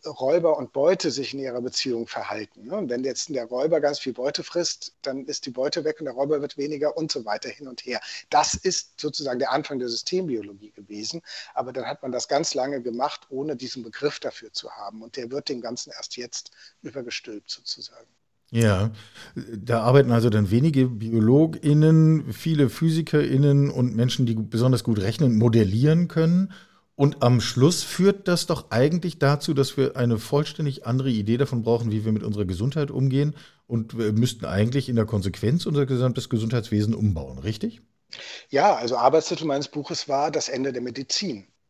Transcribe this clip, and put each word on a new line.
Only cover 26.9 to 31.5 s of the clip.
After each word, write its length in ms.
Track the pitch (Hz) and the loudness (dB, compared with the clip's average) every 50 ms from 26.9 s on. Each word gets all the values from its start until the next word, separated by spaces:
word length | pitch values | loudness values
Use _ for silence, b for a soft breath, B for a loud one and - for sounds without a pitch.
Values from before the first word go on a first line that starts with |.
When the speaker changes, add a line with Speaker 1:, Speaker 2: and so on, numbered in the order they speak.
| _ | _
Speaker 2:
Und 260 | - 139 147 147 - 123 | 2 2 2 2 4 4
am 180 | 120 123 120 | 4 4 4
Schluss 420 | 104 - - 120 131 165 180 - - | 2 0 2 4 6 6 4 2 -4
führt 440 | - - - 180 196 196 196 - 185 | -4 -2 2 4 4 2 2 0 0
das 180 | 175 170 - | 0 0 0
doch 240 | - 165 - - - | -2 -4 -4 -4 -2
eigentlich 480 | 110 113 131 156 170 175 160 175 - - | 2 2 4 4 2 0 -2 -4 -2 2
dazu, 340 | 143 139 147 143 - - 151 | 2 2 2 2 0 0 2
dass 220 | 135 131 - - | 2 2 2 0
wir 200 | 139 131 - - | 0 0 0 0
eine 220 | - 123 120 117 110 | 0 0 2 2 0
vollständig 680 | 113 - - 143 156 - - - 156 143 131 - - | 0 0 0 0 0 -2 -4 -4 -4 -4 -4 -4 -4
andere 240 | 113 120 131 135 135 | -2 -2 0 0 0
Idee 260 | 120 107 101 107 117 | 0 0 0 2 2
davon 260 | 123 139 - | 2 0 0